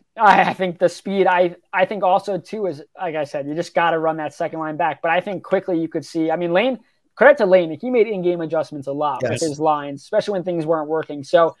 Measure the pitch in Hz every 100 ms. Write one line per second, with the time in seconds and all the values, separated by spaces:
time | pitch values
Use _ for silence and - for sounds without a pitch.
0 | _ - 214 185 175 143 185 170 175 -
1 | 202 196 185 180 180 170 - 190 185 208
2 | 180 180 208 180 - 220 190 143 156 -
3 | 180 156 143 147 139 156 170 180 170 165
4 | 160 160 151 - 165 160 156 156 165 139
5 | 165 175 202 185 - 190 185 165 160 160
6 | 139 165 160 156 175 175 247 254 _ _
7 | _ - 254 285 196 185 165 151 247 247
8 | 220 196 175 175 160 160 143 147 139 139
9 | 147 127 123 123 160 139 156 151 143 139
10 | - 208 202 196 185 175 156 165 151 160
11 | 147 147 135 170 160 -